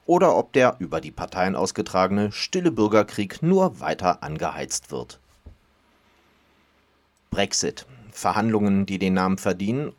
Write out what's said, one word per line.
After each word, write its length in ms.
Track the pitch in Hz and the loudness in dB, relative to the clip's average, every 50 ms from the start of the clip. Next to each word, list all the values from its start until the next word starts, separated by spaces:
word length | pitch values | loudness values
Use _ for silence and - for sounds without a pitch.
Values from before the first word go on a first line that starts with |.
| _ | _
oder 300 | - 170 175 185 170 110 | 2 4 4 6 4 4
ob 160 | 90 - - - | 4 0 0 2
der 240 | 139 127 123 - - | 4 4 4 2 0
über 220 | 90 78 73 80 | -6 -6 -6 -6
die 100 | 78 76 | -8 -8
Parteien 460 | - - 85 - - 92 90 92 98 | -10 -10 -10 -6 -2 -2 0 0 0
ausgetragene 760 | 65 90 95 - - 101 - - 92 95 95 98 101 104 104 104 | -2 -2 -2 -2 -4 -6 -2 2 2 2 2 2 0 -2 -2 -4
stille 380 | - - - - 185 180 170 | -6 -8 -6 -4 -2 0 0
Bürgerkrieg 720 | 120 113 107 107 107 107 104 - - - 104 92 - - - | 2 2 2 4 4 4 2 2 -2 -6 -6 -6 -6 -2 0
nur 380 | 165 190 190 185 180 104 92 | 2 4 4 2 0 -2 -4
weiter 420 | - 76 - - 196 180 - - - | -6 -6 -4 0 0 0 0 0 -4
angeheizt 680 | 76 76 80 85 80 73 80 69 67 - - - - | -10 -8 -6 -6 -6 -6 -6 -8 -8 -8 -10 -10 -10
wird. 280 | 73 65 60 - - - _ _ _ _ _ - - _ _ _ _ _ _ _ _ _ _ _ _ _ _ _ _ _ _ _ _ _ _ _ _ _ _ _ _ _ _ _ _ _ _ _ | -10 -10 -10 -12 -16 -20 _ _ _ _ _ -20 -20 _ _ _ _ _ _ _ _ _ _ _ _ _ _ _ _ _ _ _ _ _ _ _ _ _ _ _ _ _ _ _ _ _ _ _
Brexit. 560 | - 95 101 98 - - - 69 - - - - - - - - | -2 -2 -2 0 -2 -2 -4 -4 -6 -8 -14 -20 -20 -20 -20 -20
Verhandlungen, 760 | - - - 101 90 107 104 113 110 107 104 101 98 98 98 | -12 -4 -2 0 0 2 2 2 2 2 2 2 2 2 0
die 120 | 95 98 92 | -2 -2 -2
den 160 | 98 95 92 | 0 2 2
Namen 240 | 92 92 95 95 95 | 2 2 2 0 0
verdienen, 540 | - 104 90 87 98 104 117 135 151 - - | 0 -2 -2 -2 -2 -4 -2 -4 -4 -6 -6